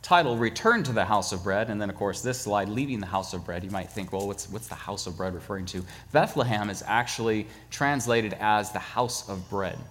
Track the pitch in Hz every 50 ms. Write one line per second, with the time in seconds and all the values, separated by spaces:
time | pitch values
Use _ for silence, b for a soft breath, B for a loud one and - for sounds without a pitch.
0 | - - 180 175 160 127 120 113 117 113 - - - 220 240 226 - 127 113 110
1 | 92 90 107 101 92 - 101 92 90 101 95 101 113 117 107 104 107 101 95 -
2 | 104 101 92 - - 123 123 - - 107 104 101 98 101 107 123 139 139 127 107
3 | 98 90 98 95 92 - - 90 87 - 85 90 92 95 101 95 90 - - 107
4 | 92 90 - 95 98 101 98 - - - 98 110 - - - - - - 101 98
5 | - 92 85 82 - - 90 87 - - 104 95 92 87 - 92 87 B B B
6 | B B - 147 180 - - 151 120 120 110 104 104 101 98 92 - - 104 117
7 | 123 120 - - 113 113 110 107 104 107 B B B B - - 143 143 143 135
8 | 107 120 117 117 110 104 92 - 104 107 107 107 104 98 - 98 - - - 110
9 | 123 113 - - - - 101 92 92 - 101 98 95 87 90 - - -